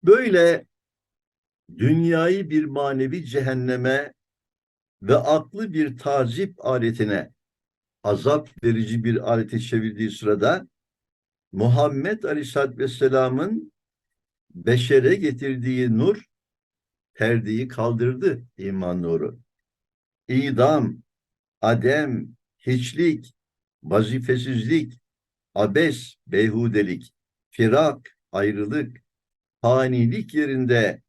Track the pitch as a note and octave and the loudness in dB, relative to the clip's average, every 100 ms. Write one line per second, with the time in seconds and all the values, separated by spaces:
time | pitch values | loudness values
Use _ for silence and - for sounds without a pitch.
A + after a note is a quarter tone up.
0 | E3+ A3+ A#3+ F#3 E3+ E3 - _ _ _ | 8 6 6 4 4 2 -4 _ _ _
1 | _ _ _ _ _ _ _ - A#2+ D#3 | _ _ _ _ _ _ _ -2 0 2
2 | E3 E3 E3+ G3 E3+ D#3 D3+ C#3 C#3 C3+ | 2 2 2 0 0 -2 -2 -4 -2 -2
3 | C3 - C#3 C3+ C3 C3 B2 B2+ B2+ C3+ | -2 -4 -6 -4 -2 -2 -2 -2 0 -2
4 | C#3+ _ _ _ _ _ _ _ _ _ | -4 _ _ _ _ _ _ _ _ _
5 | G2 C#3 - D3+ D3+ G3 A3 D#3+ D3 C3+ | 0 2 2 0 -2 -10 -6 -2 -4 -4
6 | - C#3 B2+ A#2 G3 F#3 - B2+ A#2 A2+ | -2 0 0 -2 -8 -6 -4 0 -2 -2
7 | G#2+ F#2+ - _ _ _ _ _ _ _ | -2 -2 -6 _ _ _ _ _ _ _
8 | G#2 G2+ C3+ D3+ D3 - A#2 A2+ G#2+ A#2 | -2 0 2 0 -2 -4 -2 0 -2 -2
9 | A2+ A2+ - A#2 G#2 A2+ - A#2 A2 G2+ | 0 -2 0 0 0 -6 -2 -2 -2 -4
10 | A2 G2+ G#2 G#2 A2+ F3+ - _ _ _ | -6 -4 0 2 2 0 -4 _ _ _
11 | _ _ _ _ _ F#2+ A2+ B2 D3 C#3 | _ _ _ _ _ 0 2 4 2 0
12 | E3 G#3+ F#3+ D3+ C3+ C#3+ C3+ A#2+ C3 B2 | -4 -4 -4 -6 -4 -2 -2 -2 -6 0
13 | C3+ C3 B2+ B2+ F3+ A3+ - _ _ _ | 2 2 2 0 -2 -6 -8 _ _ _
14 | _ _ _ _ _ F2 A2 B2 A#2+ C3+ | _ _ _ _ _ -8 0 0 4 4
15 | B2+ G3 D#3 B2 C#3 C3 A#2+ B2+ B2+ A2 | 4 2 0 -4 -6 -4 -4 -2 0 2
16 | D#3+ G#3+ _ _ _ _ _ _ _ _ | 2 0 _ _ _ _ _ _ _ _
17 | _ _ A2 A#2 G#2 A2 B2+ - A#2 A2+ | _ _ 0 0 -2 -4 -6 -4 -2 0
18 | A#2+ B2+ F#3 C3+ - - G2 F#2+ F2+ F2+ | -2 0 -2 -2 -10 -12 -8 -6 -4 -4
19 | E2+ E2 - - _ _ _ _ _ _ | -2 -2 -4 -10 _ _ _ _ _ _
20 | _ _ - B2+ C#3+ A#2 C3 D3+ A#2 - | _ _ -4 -2 -2 2 2 4 0 -6
21 | _ _ _ _ _ _ G#2+ A#2 B2 D3 | _ _ _ _ _ _ 0 2 2 0
22 | D3 A2+ - - _ _ B2+ B2+ B2 C3+ | -2 -6 -8 -18 _ _ -4 -2 -4 0
23 | E3+ D#3 - _ _ _ _ _ D#2 G2 | 0 0 -8 _ _ _ _ _ -2 0
24 | G#2+ B2+ B2 B2+ C3 A#2+ A2 D#3+ B2+ - | 0 -4 -2 -2 0 -4 0 0 -2 -12
25 | _ _ _ _ _ - G#2 G#2 E3 A#2+ | _ _ _ _ _ -2 0 4 2 0
26 | - _ - F#2+ A2 A2 A#2+ G#2 G2 F2+ | -10 _ -4 0 2 2 0 2 0 -4
27 | - _ _ _ _ - A2+ C3 D#3 B2+ | -10 _ _ _ _ 0 2 4 2 -2
28 | - _ _ F#2+ G2+ G2+ G#2 D3 B2 B2 | -16 _ _ -2 -2 -2 -4 -4 -6 -12
29 | _ _ _ _ _ _ A#2 C3 C3 B2+ | _ _ _ _ _ _ 2 2 2 2
30 | A#2 E3 - D3+ C#3+ C3 B2 A#2+ G#2 - | 2 0 -4 -2 -2 -2 2 2 2 -2